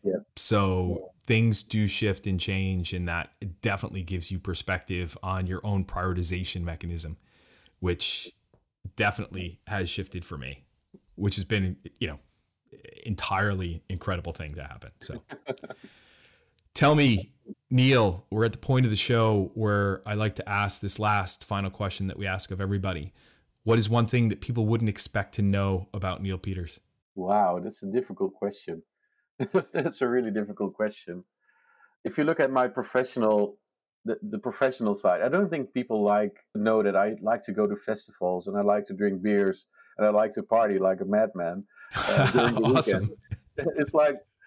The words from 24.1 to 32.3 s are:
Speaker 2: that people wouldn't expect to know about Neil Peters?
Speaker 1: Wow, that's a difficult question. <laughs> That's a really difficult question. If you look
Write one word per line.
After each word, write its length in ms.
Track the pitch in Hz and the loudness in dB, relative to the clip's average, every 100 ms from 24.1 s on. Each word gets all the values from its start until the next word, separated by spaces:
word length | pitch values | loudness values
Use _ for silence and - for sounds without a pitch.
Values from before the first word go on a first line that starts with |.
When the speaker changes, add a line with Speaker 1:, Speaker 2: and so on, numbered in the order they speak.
| 123 113 | 2 2
Speaker 2:
that 120 | - | 0
people 260 | - 120 107 | -4 -2 0
wouldn't 240 | 117 113 | 2 0
expect 440 | 101 - 107 98 - | -2 -4 -4 -4 0
to 60 | |
know 460 | 101 98 98 95 95 | 2 2 2 -2 -4
about 280 | 104 95 90 | -6 -6 -4
Neil 160 | 98 92 | -4 -6
Peters? 420 | - 92 82 - _ _ _ | -6 -6 -8 -12 _ _ _
Speaker 1:
Wow, 460 | - 92 104 95 90 | -8 0 4 4 0
that's 200 | - - | -4 -10
a 40 | 98 | -4
difficult 480 | 113 - 95 95 | -4 -4 -4 -4
question. 480 | - 101 - - 82 - _ _ _ _ - | -4 -6 -6 -10 -12 -14 _ _ _ _ -8
<laughs> 340 | 131 185 - | -2 0 0
That's 280 | 170 156 - | -2 -2 0
a 60 | 127 | 0
really 220 | 123 113 | 2 0
difficult 440 | 104 104 98 98 | -2 -4 -4 -6
question. 500 | - 107 - - 90 - _ _ _ _ _ _ _ | -2 -4 -4 -12 -14 -16 _ _ _ _ _ _ _
If 120 | - - | -6 0
you 80 | |
look 140 | 151 | 0